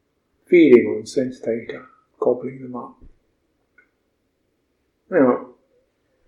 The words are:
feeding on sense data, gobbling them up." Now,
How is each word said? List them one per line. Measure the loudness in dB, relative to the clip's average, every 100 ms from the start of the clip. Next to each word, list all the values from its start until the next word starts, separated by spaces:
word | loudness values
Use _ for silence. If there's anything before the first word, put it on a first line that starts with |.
| _ _ _ _ 0
feeding | 4 6 6 4
on | -6 -8
sense | -6 -6 -8
data, | -8 -8 -8 -18 -20 _ _ -6
gobbling | -4 -4 -6 -14
them | -16 -16
up." | -16 -20 -20 _ _ _ _ _ _ _ _ _ _ _ _ _ _ _ _ _ _ _ -6
Now, | 0 2 0 -4 _ _ _ _ _ _ _